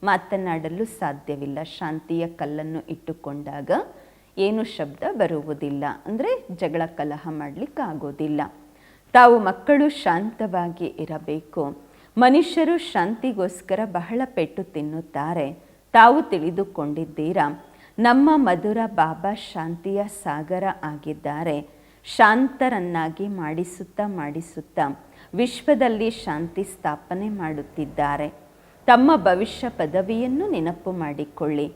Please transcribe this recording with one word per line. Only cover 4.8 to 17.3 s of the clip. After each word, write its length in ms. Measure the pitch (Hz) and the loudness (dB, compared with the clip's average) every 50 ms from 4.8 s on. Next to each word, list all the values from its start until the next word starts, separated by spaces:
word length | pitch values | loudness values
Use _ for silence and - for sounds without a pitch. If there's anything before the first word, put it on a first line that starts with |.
| 156 143 139 - - 339 | -8 -8 -8 -6 -6 -4
ಬರುವುದಿಲ್ಲ, 720 | 403 226 190 165 170 151 143 156 147 143 156 147 143 139 147 143 - - - | 0 0 0 0 0 -4 -4 -6 -8 -6 -6 -6 -4 -4 -4 -6 -6 -8 -8
ಅಂದ್ರೆ 400 | - 214 226 302 440 523 508 - - 185 | -6 -4 -2 -2 -2 -2 -4 -6 -10 -8
ಜಗಳ 260 | - 190 156 156 170 165 | -4 -4 -2 -2 -2 -4
ಕಲಹ 420 | 165 - - 143 147 147 147 - - | -4 -4 -6 -6 -6 -6 -8 -8 -8
ಮಾಡ್ಲಿಕ್ಕಾಗೋದಿಲ್ಲ. 1120 | 160 151 147 143 139 165 254 294 - - 262 180 151 277 202 143 143 - 151 151 151 147 151 - - - - _ _ _ _ - _ _ _ _ | -8 -8 -8 -10 -10 -10 -10 -8 -6 -6 -6 -6 -6 -8 -8 -8 -6 -4 -4 -2 -2 -2 -2 -4 -8 -18 -20 _ _ _ _ -20 _ _ _ _
ತಾವು 260 | - 247 247 240 233 226 | 8 10 10 10 10 8
ಮಕ್ಕಳು 500 | 202 190 196 - - - 285 285 294 302 | 4 0 -2 0 2 4 4 6 4 2
ಶಾಂತವಾಗಿ 960 | 294 - - 190 170 170 202 220 226 - 220 196 180 180 175 175 170 - 175 | 0 0 0 0 0 0 -2 -4 -6 -6 -6 -4 -2 -2 -4 -4 -6 -6 -8
ಇರಬೇಕು. 920 | - - - 156 147 160 151 - - 151 156 156 - - 175 143 143 143 - - - _ - - _ - 220 | -8 -6 -8 -8 -8 -8 -8 -6 -6 -6 -6 -8 -8 -6 -4 -4 -4 -6 -12 -16 -20 _ -20 -18 _ 2 4
ಮನುಷ್ಯರು 600 | 247 254 269 320 330 - - 330 320 320 349 330 | 6 8 8 6 4 4 2 2 2 2 2 0
ಶಾಂತಿಗೋಸ್ಕರ 1000 | 330 - - 202 170 196 226 226 - 262 220 202 180 180 180 - - - 190 190 220 | -2 -2 -2 0 0 0 -2 -4 -4 -4 -2 -2 -2 -4 -4 -6 -6 -4 -2 -2 -2
ಬಹಳ 360 | 214 180 175 170 - 226 247 254 | -2 -4 -6 -4 -4 -4 -4 -4
ಪೆಟ್ಟು 400 | 247 - - 160 151 - 202 185 | -2 -2 -2 -2 -2 -4 -8 -10
ತಿನ್ನುತ್ತಾರೆ. 880 | - - 156 151 151 156 160 165 - - 143 143 160 170 165 143 135 - - - - _ _ _ _ | -8 -8 -8 -6 -6 -6 -8 -8 -6 -6 -4 -4 -2 -2 -2 -4 -4 -6 -12 -18 -20 _ _ _ _
ತಾವು 300 | - 226 220 240 262 311 | 8 10 10 10 8 6
ತಿಳಿದುಕೊಂಡಿದ್ದೀರಾ, 1400 | - - - 165 151 175 170 185 196 196 - - 147 147 147 165 165 156 - 160 151 165 | 2 0 -2 -2 -2 -2 -2 -4 -4 -4 -6 -6 -6 -6 -4 -6 -8 -8 -6 -6 -4 -2